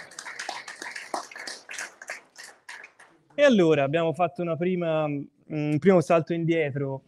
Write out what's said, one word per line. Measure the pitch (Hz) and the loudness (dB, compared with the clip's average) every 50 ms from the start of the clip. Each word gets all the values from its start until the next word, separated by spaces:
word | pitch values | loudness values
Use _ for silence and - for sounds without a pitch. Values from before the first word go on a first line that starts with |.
| - - - - - - - - - - - - - - - - - - - - - - - - - - - - - - - - - - - - - - - _ - - - - - _ _ - - - - _ _ - - - - - _ _ - - _ _ _ _ _ | -18 -18 -18 -18 -16 -14 -14 -12 -12 -12 -12 -12 -14 -16 -16 -16 -16 -14 -14 -14 -12 -10 -10 -10 -10 -12 -16 -16 -14 -14 -14 -14 -16 -14 -14 -12 -12 -14 -16 _ -16 -14 -14 -16 -16 _ _ -20 -20 -20 -20 _ _ -20 -20 -20 -20 -20 _ _ -20 -20 _ _ _ _ _
E | - 294 | 4 6
allora | 285 247 196 175 160 156 147 139 | 6 6 6 6 6 4 4 2
abbiamo | 135 147 165 165 160 | 2 0 0 0 0
fatto | 151 - 180 170 - - | 0 0 -2 -2 -2 -4
una | 175 170 165 147 | -4 -4 -4 -2
prima, | 175 185 185 175 175 160 160 156 156 | -2 -2 -2 0 0 0 0 0 0
un | 147 147 143 - - _ _ _ - 160 151 147 151 151 147 | -2 -4 -6 -8 -10 _ _ _ -8 -6 -4 -2 0 0 2
primo | 151 196 190 175 | 4 6 6 6
salto | 156 - 170 165 160 - 170 | 6 4 2 2 2 0 -2
indietro | 170 165 160 165 165 156 143 127 143 139 135 135 135 - | -2 0 2 2 2 0 0 -2 -4 -6 -6 -6 -10 -12